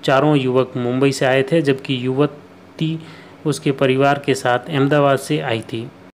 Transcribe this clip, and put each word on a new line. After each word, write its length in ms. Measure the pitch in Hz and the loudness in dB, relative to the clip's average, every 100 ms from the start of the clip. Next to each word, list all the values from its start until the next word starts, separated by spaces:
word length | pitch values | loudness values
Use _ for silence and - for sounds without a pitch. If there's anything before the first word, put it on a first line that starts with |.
चारों 320 | - 131 147 151 | 2 2 4 2
युवक 360 | 127 127 127 131 | 2 2 0 -2
मुंबई 360 | 120 127 139 | -4 2 0
से 140 | 135 135 | 2 2
आए 160 | 135 | 2
थे, 200 | 135 165 | 2 0
जबकि 440 | 147 139 - 127 123 | 2 -2 -2 -4 -2
युवती 920 | 131 147 - - - - - 160 160 - - - - 156 | 0 -2 -2 -20 -20 -20 -6 -4 -4 -10 -20 -20 -8 -6
उसके 260 | 143 151 | -2 -2
परिवार 500 | 139 135 131 139 143 143 | 0 0 2 2 2 -2
के 80 | |
साथ 240 | 131 127 123 | -2 0 -2
अहमदाबाद 600 | - 147 139 147 143 135 | -2 -2 2 2 2 0
से 220 | - 151 | -2 -6
आई 200 | 147 113 | -4 -6
थी। 300 | - 117 123 - - | -6 -10 -12 -16 -20